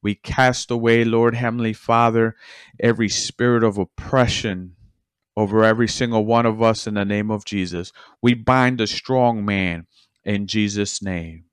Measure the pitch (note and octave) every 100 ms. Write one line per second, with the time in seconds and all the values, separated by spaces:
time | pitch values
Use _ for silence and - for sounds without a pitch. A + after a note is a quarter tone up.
0 | G#2 G2+ - - B2+ B2 - A#2+ A#2 A#2
1 | A2+ A2+ A#2 A#2 B2 A#2 A2+ G#2+ - A#2
2 | A#2 A2+ A2+ A2+ - - - - A#2 A2
3 | G#2+ - - - A#2+ A#2+ A2+ G2+ F#2 -
4 | - C3+ A#2+ - A2+ F#2 F2+ - _ _
5 | _ _ _ - G#2 A2 A2 A2 A#2 -
6 | B2 A2+ G#2+ A#2 A#2 A2 A2+ A2 - G#2
7 | G2+ G#2 G#2+ G#2+ - G#2 F2+ F2 F2+ _
8 | - _ A#2+ A#2+ A2+ B2+ B2+ B2+ G#2+ -
9 | - B2+ B2 A2+ G#2 G2 F#2 E2+ E2 _
10 | _ _ - G2+ G2+ A2 G#2 G2+ G2+ -
11 | G2 F2+ E2 D#2+ E2